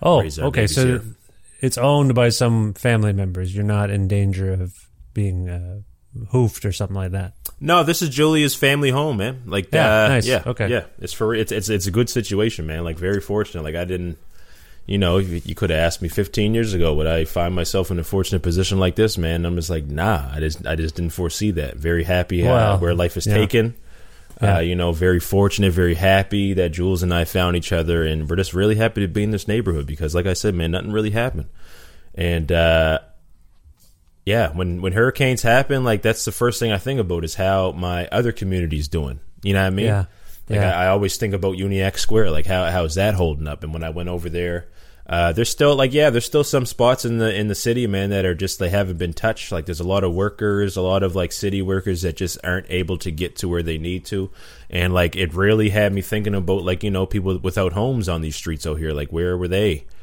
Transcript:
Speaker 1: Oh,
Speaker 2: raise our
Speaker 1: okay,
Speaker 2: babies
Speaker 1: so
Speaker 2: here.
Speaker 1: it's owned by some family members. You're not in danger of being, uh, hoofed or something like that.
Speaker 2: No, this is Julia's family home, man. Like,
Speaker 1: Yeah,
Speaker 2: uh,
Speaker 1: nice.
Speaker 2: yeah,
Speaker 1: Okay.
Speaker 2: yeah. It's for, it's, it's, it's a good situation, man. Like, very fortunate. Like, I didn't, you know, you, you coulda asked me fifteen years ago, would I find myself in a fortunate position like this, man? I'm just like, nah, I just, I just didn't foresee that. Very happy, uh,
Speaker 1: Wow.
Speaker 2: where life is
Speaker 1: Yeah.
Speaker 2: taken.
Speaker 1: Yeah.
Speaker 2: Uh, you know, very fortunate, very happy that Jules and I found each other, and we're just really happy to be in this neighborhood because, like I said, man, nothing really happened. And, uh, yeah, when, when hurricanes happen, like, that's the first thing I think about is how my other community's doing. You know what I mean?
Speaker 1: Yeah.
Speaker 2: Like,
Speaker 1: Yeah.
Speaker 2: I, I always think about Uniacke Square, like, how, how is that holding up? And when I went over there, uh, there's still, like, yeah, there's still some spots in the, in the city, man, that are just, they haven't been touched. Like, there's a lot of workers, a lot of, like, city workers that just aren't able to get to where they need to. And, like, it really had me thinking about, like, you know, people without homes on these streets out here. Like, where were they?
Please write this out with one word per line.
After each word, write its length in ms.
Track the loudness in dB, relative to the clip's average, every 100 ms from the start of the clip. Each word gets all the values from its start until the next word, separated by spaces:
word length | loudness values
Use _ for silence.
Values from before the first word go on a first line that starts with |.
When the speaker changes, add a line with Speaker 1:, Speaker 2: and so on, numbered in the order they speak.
Speaker 1:
Oh, 180 | 2 2
Speaker 2:
raise 180 | 2 -2
our 80 | -2
Speaker 1:
okay, 140 | 0
Speaker 2:
babies 120 | 0
Speaker 1:
so 120 | 2 2
Speaker 2:
here. 160 | 2 -4 -14 _ -20 -20 -4
Speaker 1:
it's 180 | -2 2
owned 360 | 4 4 4
by 140 | 6 4
some 460 | 4 4 4 0
family 380 | 0 2 4 2
members. 420 | 2 -2 -4 -4
You're 100 | -2
not 240 | 0 0 0
in 200 | 0 2
danger 440 | 2 2 0 -2
of 220 | -2 -4 -8 -20 -20 -10
being, 340 | -4 -2 -2 -4
uh, 280 | -6 -8 -12 -14 -20 _ -14 -2
hoofed 360 | 2 2 0 -4
or 60 |
something 220 | -4 -4 -4
like 160 | -4
that. 200 | -6 -8 -10 -16 -6
Speaker 2:
No, 260 | 2 4
this 180 | 4 0
is 80 | 0
Julia's 440 | 2 2 4 2
family 360 | 2 2 2 2
home, 260 | 0 0 -2
man. 240 | -4 -6 -6
Like, 260 | -4 0
Speaker 1:
Yeah, 320 | 2 4 4
Speaker 2:
uh, 40 | 4
Speaker 1:
nice. 180 | 4 2
Speaker 2:
yeah, 160 | 0
Speaker 1:
Okay. 240 | 0 -2 -2
Speaker 2:
yeah. 140 | -2 -4 -10
It's 140 | -10
for, 200 | -4 0
it's, 160 | 0 -2
it's, 200 | -2 0
it's 160 | 0 0
a 40 |
good 200 | 0 0
situation, 560 | 0 -2 0 0 -2 -6
man. 180 | -6
Like, 140 | -6 -4
very 220 | -2 -2
fortunate. 400 | -2 -2 -4 -6
Like, 140 | -6 -6
I 80 | -4
didn't, 320 | -4 -6 -10 -14 -18 -18 -20 -20 -16
you 140 | -4 0
know, 180 | 2 2
you, 220 | 0 -4
you 100 | -8
coulda 200 | -2 0 2
asked 260 | 2 0
me 60 | -4
fifteen 440 | -2 -2 0 0
years 200 | 2 0
ago, 180 | 2 2
would 120 | 2 2
I 180 | 0
find 300 | 0 -2 -2
myself 360 | 0 0 0 0
in 60 | -2
a 40 |
fortunate 380 | -2 -2 0 0
position 360 | 0 0 0 2
like 160 | 2 2
this, 200 | 2 2
man? 300 | -2 0 -2
I'm 80 | -2
just 140 | -2
like, 160 | -4 -4
nah, 420 | -2 0 0 -2
I 80 | -4
just, 260 | -4 -4 -4
I 80 |
just 220 | -4 -4 -4
didn't 160 | -4
foresee 400 | -4 -6 -2 -2
that. 240 | -2 -4 -4
Very 260 | -2 0
happy, 400 | 0 0 0 0 2
uh, 40 |
Speaker 1:
Wow. 260 | 4 4 2
Speaker 2:
where 140 | 2
life 220 | 2 0 -2
is 100 | 0
Speaker 1:
Yeah. 80 |
Speaker 2:
taken. 400 | 2 4 2 2 -2 -14 -18 -18 -20 -20 -2
Speaker 1:
Yeah. 140 | 2 2
Speaker 2:
Uh, 40 |
you 140 | 2
know, 160 | 0 0
very 280 | 2 2 2
fortunate, 500 | 2 2 2 4 2
very 220 | 4 2
happy 580 | 4 4 4 2 0 0
that 180 | 2 0
Jules 300 | 0 0 0
and 100 | 2
I 100 | 0
found 320 | 0 0 2 0
each 160 | 0
other, 320 | 0 0 0
and 240 | 0 -2 -2
we're 80 | -2
just 160 | -2
really 200 | 0 2
happy 260 | 2 0 0
to 60 | -2
be 140 | -2
in 80 | -2
this 160 | -2 -2
neighborhood 380 | -2 -2 -2 -4
because, 280 | -6 -4 -2
like 100 | 0
I 60 |
said, 200 | 0 0
man, 180 | 0 -2
nothing 180 | -4 -4
really 180 | -2 -2
happened. 340 | -2 -2 -4 -10 -12 -16 -18 -20 -20 -14
And, 360 | -4 -2 0 2
uh, 480 | 4 4 4 4 0 -4 -20 -20 -20 -20 _ -20 -20 -20 _ _ _
yeah, 260 | -2 0 0
when, 280 | 0 -2 -2
when 120 | 0
hurricanes 500 | 2 2 2 0 2
happen, 420 | 4 4 4 0
like, 180 | 0 0
that's 220 | 0 -2
the 80 | -4
first 280 | -2 0 0
thing 100 | 0
I 60 | -2
think 220 | -2 -2
about 240 | -2 -2
is 100 | -4
how 380 | -2 0 2 0
my 340 | -2 -4 -4 -2
other 240 | 0 0
community's 560 | -2 -2 -2 -2 -2 -2
doing. 320 | -4 -4 -6 -14 -8
You 120 | 0
know 60 | 2
what 40 | 2
I 40 |
mean? 160 | 2 2
Speaker 1:
Yeah. 180 | 2 -2 -6 -16 -14 -4
Speaker 2:
Like, 80 | 0
Speaker 1:
Yeah. 180 | 2 2
Speaker 2:
I, 60 |
I 40 | 2
always 280 | 2 2 -2
think 180 | -2
about 220 | -2 -2 -2
Uniacke 420 | -2 0 0 0
Square, 320 | 4 6 6
like, 160 | 6 4
how, 180 | 2 2
how 140 | 0
is 100 | 0
that 200 | 2 2
holding 340 | 2 0 0 -6
up? 160 | -8
And 80 | -8
when 100 | -8
I 80 | -6
went 180 | -6 -6
over 200 | -6 -6
there, 380 | -4 -4 -4 -8 -16 -20 -20 -4
uh, 240 | 0 2
there's 180 | 2 0
still, 240 | 4 4
like, 180 | 6 4
yeah, 180 | 4 4
there's 140 | 4
still 200 | 2 0
some 200 | 2 0 0
spots 380 | 2 2 4
in 140 | 0 0
the, 160 | 0 0
in 120 | -2
the 80 | -2
city, 320 | 0 0 0
man, 220 | 0 0
that 140 | 0
are 100 | 0 0
just, 240 | -4 -2
they 80 | 0
haven't 260 | 0 0 -2
been 140 | -6
touched. 380 | -2 -2 -2 -6
Like, 160 | -6 -6
there's 140 | -6
a 40 |
lot 200 | -2 0
of 80 | 0
workers, 640 | 0 -2 0 0 2 0 0
a 60 |
lot 200 | 0 2
of, 140 | 2 0
like, 160 | -2
city 280 | -2 -4 -2
workers 420 | 0 -2 -2 -2
that 120 | -2 -4
just 220 | -6 -6
aren't 220 | -4 -4 -2
able 280 | -4 -2 -4
to 120 | -6
get 240 | -4 -6 -6
to 120 | -4
where 160 | -2
they 120 | -2 -4
need 260 | -4 -6 -6
to. 240 | -6 -6 -10 -20 -20 -8
And, 240 | -2 0
like, 220 | 2 2 2
it 180 | -2
really 360 | 2 4 4 4
had 220 | 4 2
me 80 | 2
thinking 360 | -2 -2 -2 0
about, 260 | 0 0
like, 200 | 0 -2
you 80 | -2
know, 140 | -2 0
people 320 | -2 0 -2
without 340 | -2 0 0
homes 360 | 0 -2 -2 -2
on 120 | -2
these 140 | -4 -6
streets 280 | -6 -6 -4
out 100 | -4
here. 140 | -4
Like, 180 | -4 -4
where 260 | -2 -2 -2
were 120 | -2
they? 380 | 0 0 0 -6 -16